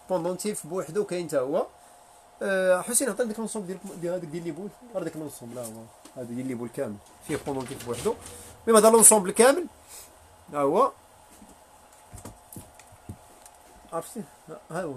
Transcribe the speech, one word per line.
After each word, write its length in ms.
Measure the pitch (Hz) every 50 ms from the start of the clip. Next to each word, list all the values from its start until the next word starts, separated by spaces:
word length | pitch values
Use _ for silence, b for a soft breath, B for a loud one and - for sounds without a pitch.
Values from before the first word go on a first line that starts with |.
| - -
بوندونتيف 560 | 185 175 165 180 185 180 - 208 202 - -
بوحدو 380 | 147 175 190 165 160 160 208 202
كاين 240 | - 175 180 170 151
تا 120 | 156 135
هو. 260 | 127 135 160 202 - - - B B B B B B B B B B - - -
آه، 380 | 220 202 190 190 185 185 180 180
حسين 300 | 175 220 240 - 285 233
عطيني 180 | 190 - 247 214
ديك 100 | 214 226
لونسومبل 280 | 220 202 - 220 190
ديال، 340 | 170 190 180 - 190 - 180
ديال 140 | 165 170 180
هذاك 100 | 180 175
ديال 200 | 147 156 175 170
ليبول، 240 | 175 143 165 202 196 - - 254 233 196
راه 100 | 190 165
داك 120 | 160 156
لونسومبل 420 | 156 156 139 - - 123 117 117 123
ها 60 | 120
هو، 180 | 110 110 113 113 113 - - - - -
هذا 80 | 131 123
ديال 220 | 117 120 127 127
ليبول 220 | 131 127 113 120 120 -
كامل، 200 | 147 135 110 101 98 - - - - - -
فيه 80 | 151 - -
بوندونتيف 400 | 151 139 131 127 117 135 - 117
بوحدو. 280 | 117 120 120 147 214 262 B B B B B B B B B - 220
المهم 140 | 226 214
هذا 80 | 202 220
لونسومبل 400 | 226 226 214 - 220 214 180 190
كامل، 360 | - - 226 269 285 359 330 - - - B B B B B B - - - - - - - -
ها 80 | 143 147
هو. 320 | 139 139 160 214 269 - - - - _ - - - - - - - - - - - - - - - - - - - - - - - - - - - - - - - - - - - - - - - - - - - - - - - - - - - - - - - -
عرفتي؟ 300 | 170 165 - - - 233 160 - - - - - - - - -
ها 120 | 160 175
هو 120 | 185 151 131